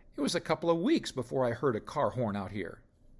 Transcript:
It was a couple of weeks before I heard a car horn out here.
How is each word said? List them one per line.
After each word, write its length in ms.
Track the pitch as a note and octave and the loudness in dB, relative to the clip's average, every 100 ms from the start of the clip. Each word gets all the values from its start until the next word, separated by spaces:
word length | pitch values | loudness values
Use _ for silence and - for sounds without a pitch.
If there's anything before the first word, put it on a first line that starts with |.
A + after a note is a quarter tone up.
| - - | -16 -4
It 60 | |
was 120 | C4 | -2
a 60 | F3 | -2
couple 300 | - D#3+ E3+ | -2 0 2
of 80 | E3+ | 2
weeks 340 | G#3+ E4 - | 4 2 0
before 320 | C3 A#2+ C3+ | -6 -4 0
I 60 | B2 | 0
heard 260 | A#2 C#3+ G#2 | 2 2 0
a 40 | |
car 280 | - D3+ A2+ | -2 0 0
horn 280 | A2+ A2+ G2+ | 0 -2 -2
out 160 | F#2 | -4
here. 280 | G2+ E2+ - - _ - - | -6 -6 -8 -20 _ -20 -20